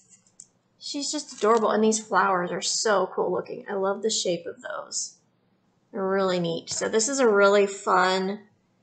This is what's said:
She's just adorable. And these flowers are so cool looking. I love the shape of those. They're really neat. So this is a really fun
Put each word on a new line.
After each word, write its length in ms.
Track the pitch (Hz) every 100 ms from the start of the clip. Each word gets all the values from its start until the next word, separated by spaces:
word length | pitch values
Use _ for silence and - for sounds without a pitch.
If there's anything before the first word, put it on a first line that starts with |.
| _ - _ - - _ _ _
She's 320 | - 294 269
just 200 | 302 -
adorable. 380 | - 214 233 214
And 140 | 208
these 200 | 220 214
flowers 460 | - 185 196 185 180
are 100 | 175
so 460 | - - 226 196 185
cool 160 | - 117
looking. 340 | 180 - - -
I 40 |
love 280 | 202 190 196
the 80 | 220
shape 360 | 220 190 170 -
of 160 | -
those. 520 | - - - - - - _ _ _ _ _ _ _
They're 120 | 202
really 360 | 190 196 190 180
neat. 300 | 170 165 -
So 180 | - 190
this 200 | 220 254
is 120 | 277
a 80 | 240
really 400 | 202 202 202 196
fun 720 | 196 - 190 185 190 190 214 - _ _ _